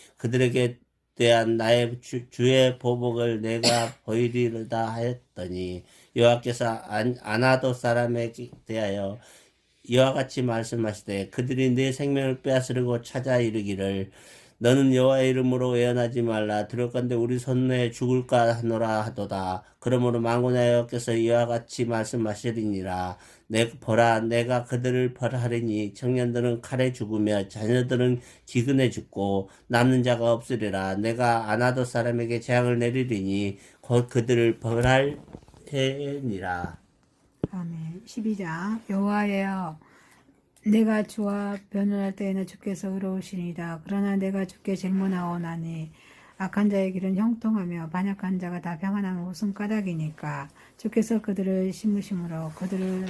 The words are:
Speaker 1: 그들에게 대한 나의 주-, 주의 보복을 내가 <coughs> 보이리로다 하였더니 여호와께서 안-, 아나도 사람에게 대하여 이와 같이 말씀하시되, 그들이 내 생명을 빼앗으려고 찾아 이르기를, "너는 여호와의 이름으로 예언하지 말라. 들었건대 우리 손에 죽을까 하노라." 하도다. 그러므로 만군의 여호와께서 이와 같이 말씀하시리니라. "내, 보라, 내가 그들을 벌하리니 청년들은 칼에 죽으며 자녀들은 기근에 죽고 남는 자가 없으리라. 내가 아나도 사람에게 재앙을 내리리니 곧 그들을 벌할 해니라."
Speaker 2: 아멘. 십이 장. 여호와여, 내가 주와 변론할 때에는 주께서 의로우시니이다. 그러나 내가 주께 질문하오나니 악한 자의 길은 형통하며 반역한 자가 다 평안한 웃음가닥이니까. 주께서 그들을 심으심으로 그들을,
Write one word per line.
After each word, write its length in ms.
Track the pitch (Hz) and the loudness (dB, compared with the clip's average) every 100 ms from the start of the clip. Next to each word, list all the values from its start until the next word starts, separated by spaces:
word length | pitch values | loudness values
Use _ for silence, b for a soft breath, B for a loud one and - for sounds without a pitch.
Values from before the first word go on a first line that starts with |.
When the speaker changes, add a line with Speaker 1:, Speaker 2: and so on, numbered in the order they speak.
| B B | B B
Speaker 1:
그들에게 600 | 123 127 127 127 123 123 _ _ _ - | -2 2 2 2 0 -2 _ _ _ 0
대한 420 | 120 117 113 113 | 6 6 6 2
나의 440 | 113 120 120 123 | 4 4 2 -4
주-, 260 | - 127 - | -8 -10 -10
주의 480 | - 123 131 127 127 | 0 4 6 6 4
보복을 640 | 120 120 120 117 117 110 | 0 0 0 0 0 0
내가 520 | 110 113 117 120 117 - | -2 0 2 2 0 -4
<coughs> 40 | |
보이리로다 880 | - 113 120 120 120 113 113 113 113 | -4 0 0 2 0 -2 -4 -4 -2
하였더니 920 | 113 120 123 _ - 90 90 92 90 - b b 113 | -2 -4 -6 _ -12 -8 -6 -6 -8 -12 b b 4
여호와께서 500 | 120 120 123 117 117 | 4 4 0 -2 -2
안-, 500 | 110 - 107 120 120 | -2 -6 -2 -2 -2
아나도 520 | 104 110 131 131 131 | -2 2 4 4 2
사람에게 800 | 123 123 120 120 117 117 117 120 - - | 0 0 2 0 -2 -4 -8 -16 -18 -8
대하여 540 | 110 104 101 98 107 B B B B _ _ | -4 -2 -2 -4 -8 B B B B _ _
이와 300 | - 120 135 | 0 4 4
같이 280 | 143 131 - | 2 -4 -2
말씀하시되, 880 | 123 113 113 120 110 101 - 98 98 | -2 -2 -2 -2 -2 -4 -6 -4 -4
그들이 420 | - 127 131 131 | -4 -2 0 2
내 200 | 123 135 | 2 0
생명을 500 | 131 143 139 135 127 | 0 -2 0 0 -2
빼앗으려고 600 | 139 131 127 127 123 120 | 0 0 2 -2 0 -2
찾아 380 | 120 131 131 123 | -4 -6 0 2
이르기를, 720 | 117 110 101 95 98 98 98 B B B B B | 2 0 -4 -2 0 -2 -4 B B B B B
"너는 360 | 117 135 135 127 | 4 6 6 6
여호와의 340 | 131 135 131 | 4 4 2
이름으로 460 | 127 127 127 127 123 | 2 2 2 0 2
예언하지 440 | 123 123 120 123 | 2 2 0 0
말라. 480 | 117 110 107 104 104 | 0 0 0 -2 -2
들었건대 460 | 120 120 123 123 120 | -4 -4 -2 -2 0
우리 220 | 120 127 | 0 -2
손에 540 | 123 127 127 127 120 | 0 0 2 2 0
죽을까 600 | 117 123 127 123 123 117 | 0 0 0 2 2 4
하노라." 480 | 113 117 113 113 110 | 2 0 0 0 0
하도다. 600 | 110 - 101 98 95 92 b b | -2 -4 -6 -4 -4 -6 b b
그러므로 420 | 120 123 123 117 | 0 2 2 0
만군의 480 | 117 120 123 123 120 | 0 2 2 2 4
여호와께서 440 | 120 120 120 120 113 | 2 0 -4 -2 0
이와 320 | 113 117 117 | 4 2 2
같이 360 | 117 - - | -2 -6 -4
말씀하시리니라. 1300 | 117 113 110 120 107 104 120 113 107 98 92 92 90 90 B B B | -2 -2 -2 -2 -2 -2 -4 -4 -2 -2 -4 -4 -6 -8 B B B
"내, 240 | 110 117 | 0 0
보라, 500 | - - 113 117 113 | -2 0 4 4 4
내가 420 | 113 117 120 123 | 2 0 2 -2
그들을 500 | 120 123 127 123 127 123 | -2 -2 0 0 0 -2
벌하리니 800 | 120 123 120 117 117 107 104 - | -4 -2 -2 -2 -2 -2 -4 -4
청년들은 640 | 123 127 120 120 120 117 | -2 0 0 0 0 -2
칼에 320 | - 127 127 | -4 0 0
죽으며 560 | 123 104 110 104 104 98 | 0 -4 0 2 0 -2
자녀들은 720 | 107 110 123 123 123 123 123 B B - | -6 2 2 2 2 2 2 B B -4
기근에 440 | 123 123 135 127 | -2 2 4 2
죽고 600 | - - - 98 98 98 B B | 0 -10 -4 0 0 -2 B B
남는 360 | 120 127 127 | 4 6 4
자가 280 | 123 117 117 | 4 2 2
없으리라. 640 | 117 - 120 107 95 95 98 | 0 0 -4 -2 -2 -2 -2
내가 540 | 110 117 120 117 107 | -2 0 2 2 0
아나도 320 | 110 123 127 | 0 2 0
사람에게 560 | 123 120 120 120 117 117 | -2 -2 0 -2 -2 -4
재앙을 400 | 120 123 123 120 | 0 2 2 2
내리리니 800 | 120 131 127 104 95 98 101 98 B B | 0 0 -2 -2 -2 -2 -2 -6 B B
곧 260 | - 120 120 | 0 2 2
그들을 500 | 123 117 120 117 110 | -2 2 4 4 2
벌할 600 | 113 117 123 131 139 147 - - - - - | -2 0 4 4 4 -2 -14 -20 -20 -20 -8
해니라." 1040 | 139 135 139 143 143 131 98 92 90 85 82 _ _ _ _ _ - - | -2 -2 -2 -6 -6 -4 -4 -4 -4 -6 -10 _ _ _ _ _ -10 -8
Speaker 2:
아멘. 500 | 185 170 165 160 175 226 | -6 -8 -8 -10 -12 -14
십이 300 | - 220 202 | -8 -6 -4
장. 460 | 175 165 196 226 - | -6 -6 -6 -8 -6
여호와여, 880 | 196 202 208 208 196 196 190 170 156 b b b b b _ _ _ 214 | -2 0 0 0 -2 -4 -4 -8 -10 b b b b b _ _ _ 2
내가 380 | 214 220 214 | 4 4 2
주와 540 | 214 - 202 202 202 202 - | -2 -4 -4 -2 -4 -8 -6
변론할 460 | 196 202 202 196 196 | -2 0 0 -2 -4
때에는 320 | 196 190 185 | -4 -4 -4
주께서 420 | - 208 175 190 | -8 -8 -6 -6
의로우시니이다. 920 | 190 190 190 175 185 175 165 170 165 | -6 -4 -6 -6 -8 -8 -6 -8 -10
그러나 320 | 160 202 202 196 | -6 -2 0 0
내가 300 | 190 190 190 | 0 -2 -4
주께 300 | - - 185 | -6 -6 -4
질문하오나니 1160 | 185 190 190 180 175 175 170 165 165 165 160 B B B B B | 0 0 0 -2 -2 -4 -6 -6 -8 -8 -10 B B B B B
악한 320 | 190 208 208 | -4 0 2
자의 200 | 202 190 | 2 0
길은 220 | 185 190 190 | -2 -2 0
형통하며 720 | 220 226 220 214 175 175 160 | 0 0 0 -2 -2 -6 -6
반역한 500 | 180 196 196 185 185 | -2 -2 -2 -4 -4
자가 220 | 180 175 | -4 -6
다 160 | 175 165 | -6 -4
평안한 480 | 196 202 190 185 180 | -4 -2 -2 -4 -6
웃음가닥이니까. 1200 | 170 208 196 208 214 190 160 156 156 151 143 147 B B _ | -6 -6 -4 -4 -2 -2 -4 -6 -6 -8 -8 -10 B B _
주께서 440 | 220 226 220 220 | -4 0 0 0
그들을 500 | 214 190 190 190 190 | -2 -4 0 0 -2
심으심으로 800 | 180 214 202 196 185 170 160 160 156 | -2 -2 -2 -2 -6 -6 -6 -8 -8
그들을, 500 | 185 190 185 185 185 | -6 -2 -2 -2 -6